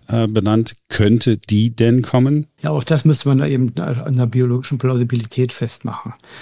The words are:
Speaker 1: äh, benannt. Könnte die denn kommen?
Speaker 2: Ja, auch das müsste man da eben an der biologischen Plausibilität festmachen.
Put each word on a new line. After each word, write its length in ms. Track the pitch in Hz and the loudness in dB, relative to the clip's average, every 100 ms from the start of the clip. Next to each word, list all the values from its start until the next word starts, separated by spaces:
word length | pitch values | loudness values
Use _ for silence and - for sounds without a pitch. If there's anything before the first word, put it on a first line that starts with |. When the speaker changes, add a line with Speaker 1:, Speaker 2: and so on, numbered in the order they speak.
| - | -4
Speaker 1:
äh, 220 | 117 110 | -2 0
benannt. 460 | 107 101 110 113 - - | 0 2 2 0 -8 -6
Könnte 500 | - 107 113 123 104 | 0 2 4 2 0
die 360 | - 104 117 | 0 0 2
denn 280 | 117 117 127 | 2 2 2
kommen? 440 | 120 127 135 151 147 _ | 2 0 2 0 -4 _
Speaker 2:
Ja, 80 | 151 | -4
auch 140 | 147 | -4
das 200 | - 151 | 0 2
müsste 220 | 160 135 143 | 2 2 2
man 120 | 135 | 0
da 100 | 147 | 2
eben 280 | 131 123 - | 0 -2 -2
an 360 | - 123 135 | -4 -4 -2
der 140 | 123 120 | 0 0
biologischen 520 | 127 123 123 - 127 | 0 0 -2 -4 -4
Plausibilität 720 | 127 123 123 120 110 - 123 | -2 0 -2 -4 -4 -4 -4
festmachen. 640 | - 113 - 120 - - - - - | -4 -8 -8 -12 -10 -14 -18 -20 -20